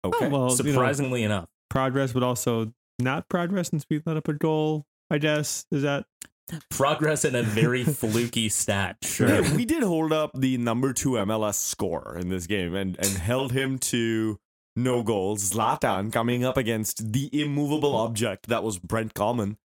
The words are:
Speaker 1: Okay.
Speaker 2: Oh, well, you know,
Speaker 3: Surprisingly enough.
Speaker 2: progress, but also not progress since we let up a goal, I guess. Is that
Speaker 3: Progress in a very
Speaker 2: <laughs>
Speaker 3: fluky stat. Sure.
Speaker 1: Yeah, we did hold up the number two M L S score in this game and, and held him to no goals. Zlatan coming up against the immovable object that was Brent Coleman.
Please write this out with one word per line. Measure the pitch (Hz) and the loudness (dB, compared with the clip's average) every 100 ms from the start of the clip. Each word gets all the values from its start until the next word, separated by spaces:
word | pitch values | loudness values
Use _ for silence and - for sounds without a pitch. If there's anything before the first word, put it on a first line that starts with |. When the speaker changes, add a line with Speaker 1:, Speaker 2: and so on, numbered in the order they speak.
Speaker 1:
Okay. | - 466 349 | 0 0 2
Speaker 2:
Oh, | |
well, | 143 | 2
you | 127 | 2
know, | 123 147 | 2 2
Speaker 3:
Surprisingly | 135 123 143 135 123 | 2 2 0 -2 0
enough. | 107 104 85 _ _ | 0 -2 -4 _ _
Speaker 2:
progress, | 135 131 131 135 | -2 0 0 0
but | 123 | 2
also | 123 120 - 117 113 - _ - | 0 0 0 0 -2 -8 _ -2
not | 127 147 - | -2 -2 -2
progress | 180 170 196 175 | -2 0 -2 -2
since | 160 - | -4 -2
we | 151 160 | -4 -2
let | 156 | -4
up | 151 | -2
a | |
goal, | 147 160 156 156 156 147 _ _ | -2 0 2 2 -2 -6 _ _
I | 151 | 0
guess. | 151 151 147 - - | 2 0 0 -6 -4
Is | 143 | -2
that | 143 139 - _ - _ - 160 - | 0 -2 -4 _ -20 _ -14 -14 -10
Speaker 3:
Progress | - 135 151 151 151 147 | 0 0 2 2 2 2
in | |
a | 123 | 2
very | 113 107 113 127 | 0 4 4 4
Speaker 2:
<laughs> | |
Speaker 3:
fluky | 123 143 113 110 120 120 110 | 0 0 0 0 0 0 0
stat. | - - 101 92 - | 0 0 0 0 -4
Sure. | - - 233 - | -8 2 4 6
Speaker 1:
Yeah, | - | 4
we | 143 233 | 2 2
did | 330 | 2
hold | 220 165 160 | 2 2 2
up | 156 151 | 0 0
the | 139 131 127 | 0 0 2
number | 120 117 135 | 2 2 0
two | 131 139 123 | 0 0 0
M | 98 | 0
L | 110 | 0
S | 107 98 | 0 -2
score | - - 98 80 55 76 | -4 -4 -2 -4 -6 -6
in | 90 | -4
this | 92 85 | -4 -2
game | 104 87 | -2 0
and, | 92 95 90 | -2 -4 -2
and | 98 | -2
held | 98 87 127 135 | -2 0 -2 0
him | 127 135 131 | -2 -2 -2
to | - 123 113 110 110 104 _ _ _ - | -2 0 2 0 0 -4 _ _ _ -2
no | 127 123 | 0 2
goals. | 110 107 92 107 98 | 2 0 0 -2 -2
Zlatan | 104 113 147 123 95 104 | 0 0 2 0 0 -2
coming | 117 117 123 | 0 0 0
up | 123 131 | 0 0
against | 113 110 107 - 110 | 0 -2 -2 -4 -2
the | 120 139 | -2 -2
immovable | 147 147 143 147 151 147 | -2 0 0 0 0 0
object | 123 113 113 113 98 - | 0 -2 0 -2 -4 -2
that | 113 | -2
was | 104 95 | -2 -6
Brent | 87 113 113 | -4 -2 -2
Coleman. | - 104 123 101 107 | 0 0 2 -2 -4